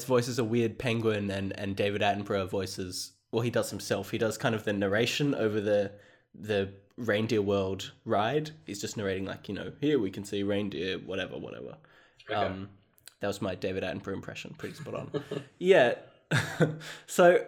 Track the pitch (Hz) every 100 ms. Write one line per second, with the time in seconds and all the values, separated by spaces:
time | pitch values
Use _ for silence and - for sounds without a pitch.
0 | - 123 123 123 110 120 113 - 127 113
1 | 113 104 101 98 98 - 101 101 104 101
2 | 104 101 104 101 95 101 95 - 92 -
3 | - _ - 113 120 113 104 101 - 101
4 | 95 113 110 - 127 107 107 101 98 104
5 | 127 - 143 131 110 107 104 104 98 -
6 | - _ _ - 101 101 98 - _ -
7 | 110 104 110 110 101 98 95 95 - -
8 | 110 101 110 151 156 - - 101 104 113
9 | 98 95 92 95 - 90 90 - 143 135
10 | 98 107 98 101 101 101 101 71 95 90
11 | - 95 90 67 98 57 64 - - -
12 | _ _ - 107 95 95 98 - _ _
13 | - - 101 - 98 92 98 92 92 92
14 | 98 95 - - - - 101 - - 107
15 | - 143 - - - - 180 175 117 104
16 | - _ - 123 - - 156 156 - -
17 | - - 175 180